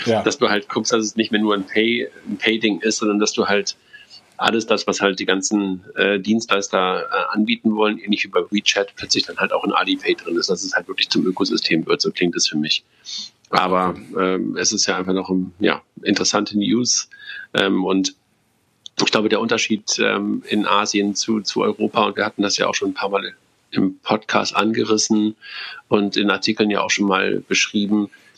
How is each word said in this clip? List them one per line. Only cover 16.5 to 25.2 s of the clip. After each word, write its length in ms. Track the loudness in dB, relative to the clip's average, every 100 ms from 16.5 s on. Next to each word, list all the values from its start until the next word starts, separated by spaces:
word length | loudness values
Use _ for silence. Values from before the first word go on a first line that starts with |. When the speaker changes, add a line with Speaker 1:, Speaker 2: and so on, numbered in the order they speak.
| 0
Speaker 2:
News. 520 | 0 0 0 -2 -4 -16 -18 -16 -4
Ähm, 320 | 0 2 2
und 300 | 2 0 0 -6 _ _ _ _ _ _ -12 -2
ich 140 | 2
glaube, 160 | 2 2
der 120 | 2
Unterschied, 580 | 0 0 0 -2 -2 0
ähm, 440 | 0 0 -2 -4 -2
in 180 | 0 2
Asien 480 | 2 2 0 0
zu, 260 | -2 -2 -2
zu 200 | -2 0
Europa, 460 | 0 0 0 0 0
und 100 | 0
wir 80 |
hatten 180 | -4 0
das 140 | 0 0
ja 100 | 0
auch 80 |
schon 160 | 0 -4
ein 40 |
paar 160 | -4 -2
Mal 240 | -2 -4 -12 _ _ -6
im 280 | 0 0 -2
Podcast 580 | -2 -2 0 -2 0 0
angerissen 800 | 0 2 2 2 2 2